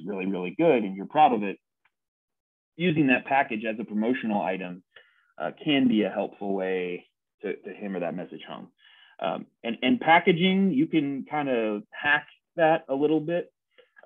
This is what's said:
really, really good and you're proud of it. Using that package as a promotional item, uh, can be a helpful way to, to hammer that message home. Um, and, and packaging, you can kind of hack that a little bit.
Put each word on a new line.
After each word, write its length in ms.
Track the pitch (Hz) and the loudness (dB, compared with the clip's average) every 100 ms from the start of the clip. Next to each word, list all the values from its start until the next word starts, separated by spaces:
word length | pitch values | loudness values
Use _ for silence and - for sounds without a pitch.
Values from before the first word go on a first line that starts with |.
| 85 | -8
really, 200 | 98 95 | -6 -4
really 300 | 92 90 113 | -4 -6 0
good 260 | 165 127 | 4 4
and 120 | 101 95 | 0 -6
you're 100 | 95 | -4
proud 280 | 135 143 | 4 4
of 100 | 113 | 4
it. 160 | 101 82 _ _ _ _ _ _ _ _ _ _ _ - | -2 -6 _ _ _ _ _ _ _ _ _ _ _ -2
Using 300 | 180 156 135 | 0 2 4
that 180 | 123 - | 2 2
package 380 | 135 139 110 | 0 0 -2
as 120 | 113 110 | -6 -6
a 40 | |
promotional 580 | 104 107 113 127 113 101 | -4 -2 0 0 0 -2
item, 400 | 85 92 90 90 _ - _ _ _ - | -2 -4 -8 -12 _ -20 _ _ _ -10
uh, 140 | 80 - | -10 -6
can 240 | 156 139 127 | 0 2 4
be 140 | 107 | 4
a 80 | 98 | 2
helpful 440 | 104 98 - 101 98 | -2 -6 -6 -6 -4
way 500 | 95 92 90 87 - _ _ _ | -2 -2 -4 -8 -14 _ _ _
to, 140 | 101 - | -8 -8
to 180 | 101 92 | -10 -12
hammer 200 | 101 92 | -8 -6
that 160 | 85 87 | -6 -6
message 260 | 82 80 - | -10 -14 -14
home. 200 | 65 - _ _ _ _ - | -16 -16 _ _ _ _ -6
Um, 280 | 90 - - _ | -4 -4 -10 _
and, 140 | 117 113 | -10 -2
and 180 | 127 123 | 0 2
packaging, 720 | 156 170 180 165 190 190 196 | 4 4 6 2 4 4 2
you 140 | 131 160 | 2 2
can 400 | 160 139 135 - | 0 0 -6 -6
kind 200 | 151 139 | -4 0
of 340 | 120 110 104 - | 0 0 -4 -6
hack 360 | - 147 147 - _ _ - | -6 0 0 -2 _ _ 2
that 300 | 160 160 - | 4 4 0
a 60 | |
little 260 | 139 151 156 | 0 2 2
bit. 320 | 151 170 - _ _ _ _ _ | 0 -4 -6 _ _ _ _ _